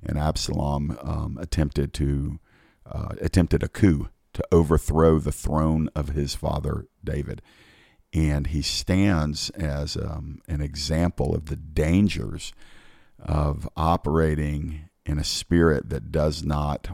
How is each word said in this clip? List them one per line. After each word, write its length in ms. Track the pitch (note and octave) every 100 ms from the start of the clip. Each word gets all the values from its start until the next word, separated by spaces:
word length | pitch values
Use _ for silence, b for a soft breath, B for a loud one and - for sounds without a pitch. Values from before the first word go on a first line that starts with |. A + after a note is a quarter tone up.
and 160 | - D2
Absalom, 800 | D2+ D#2 - D#2+ C#2+ C#2+ D2 -
um, 340 | C2+ D2+ - -
attempted 540 | - - D2 D2 C#2
to, 460 | - C#2+ C#2+ C#2+ D2 b b b b -
uh, 300 | - - -
attempted 420 | - - G2+ -
a 60 | -
coup 400 | - G2+ D2 - - _
to 100 | - -
overthrow 680 | E2+ D#2 D#2+ - D2+ D#2+ D#2+
the 140 | C#2+
throne 580 | - - D2+ D#2 D#2 D2+
of 160 | - D2
his 240 | C#2+ C#2+
father 520 | - D2+ C#2+ D2 C#2+ - _
David. 380 | - - - - b b b b b b _
And 360 | D#2+ D#2 D2 C#2
he 120 | D2+
stands 880 | D2+ - - F#2 G2+ E2+ D2+ D2 -
as, 460 | - D#2 C#2+ D#2+ -
um, 440 | C#2+ D2+ D2+ D2 -
an 120 | C#2+
example 720 | D2 D2 D2 D#2+ F2 - -
of 140 | D#2+ D2
the 80 |
dangers 1000 | C#2+ D#2 D2+ D#2 F2+ G2+ - G#1+ - - b b b b b b b
of 480 | - D#2 D2 D2 - -
operating 1120 | D#2+ E2+ D2 D#2+ D#2+ D2+ D2 D2 D2+ D2+ D#2+ _ -
in 140 | D2
a 20 |
spirit 680 | - - - E2+ E2 C#2+ -
that 200 | C#2 -
does 320 | D#2 D2+ D2+
not 460 | D2 D2 D2 D2 -